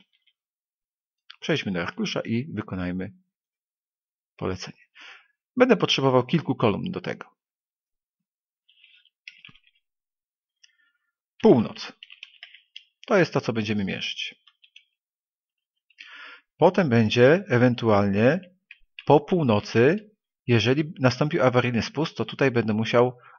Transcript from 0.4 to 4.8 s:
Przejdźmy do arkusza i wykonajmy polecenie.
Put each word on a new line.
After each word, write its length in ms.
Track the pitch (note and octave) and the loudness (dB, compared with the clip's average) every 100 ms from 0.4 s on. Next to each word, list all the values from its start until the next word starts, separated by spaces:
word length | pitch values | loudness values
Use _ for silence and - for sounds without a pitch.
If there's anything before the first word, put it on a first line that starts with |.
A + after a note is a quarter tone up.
| _ _ _ _ _ _ _ _ _ - | _ _ _ _ _ _ _ _ _ -14
Przejdźmy 320 | - D#3 G#2+ | -4 -4 -4
do 100 | F#2+ | -6
arkusza 380 | - - G#3 - | -6 -6 -6 -6
i 320 | - A2+ D#3 | -4 -4 -4
wykonajmy 580 | G#2 - F#2+ F2+ F#2 F#2 - _ _ _ _ _ _ _ _ _ _ _ _ | -10 -8 -8 -6 -6 -10 -14 _ _ _ _ _ _ _ _ _ _ _ _
polecenie. 500 | G2 F#2 - - | -8 -8 -12 -18